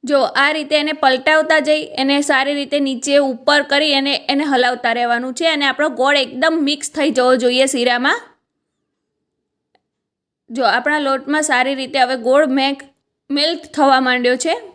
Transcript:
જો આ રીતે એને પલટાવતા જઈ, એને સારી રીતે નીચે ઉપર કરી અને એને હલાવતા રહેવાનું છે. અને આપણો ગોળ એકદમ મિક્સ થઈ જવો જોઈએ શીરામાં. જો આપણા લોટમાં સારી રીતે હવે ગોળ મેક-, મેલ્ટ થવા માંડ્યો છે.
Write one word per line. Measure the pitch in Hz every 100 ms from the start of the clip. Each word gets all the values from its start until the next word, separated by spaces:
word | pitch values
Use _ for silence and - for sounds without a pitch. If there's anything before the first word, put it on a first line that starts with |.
જો | 254 285 226 -
આ | 285
રીતે | 311 302 302
એને | 294 302
પલટાવતા | 269 262 262 311 311 311 277
જઈ, | 302 - -
એને | 269 277
સારી | 294 269 269 285
રીતે | 277 285
નીચે | 277 247 - 285
ઉપર | 277 233 - 294 285
કરી | 285 302
અને | 277 277 277 -
એને | 277 302
હલાવતા | 269 247 247 240
રહેવાનું | 233 240 233 254 240
છે. | 330
અને | 302 285
આપણો | 262 302 233
ગોળ | 262 285
એકદમ | 269 247 311 320
મિક્સ | 285 294 -
થઈ | 302 302 247
જવો | 254 254
જોઈએ | 247 247 262
શીરામાં. | 269 247 247 269 440 - _ _ _ _ _ _ _ _ _ _ _ _ _ _ _ _ _ _ _ _ _ _
જો | 233 233
આપણા | 220 285 302
લોટમાં | 277 269 277 302 311
સારી | 254 254 269
રીતે | 262 269
હવે | 247 262
ગોળ | 233 277 302
મેક-, | 262 269 277 - _ _ _ _
મેલ્ટ | 285 302 330 -
થવા | - 277 262 254
માંડ્યો | 247 247 247
છે. | 320 415 415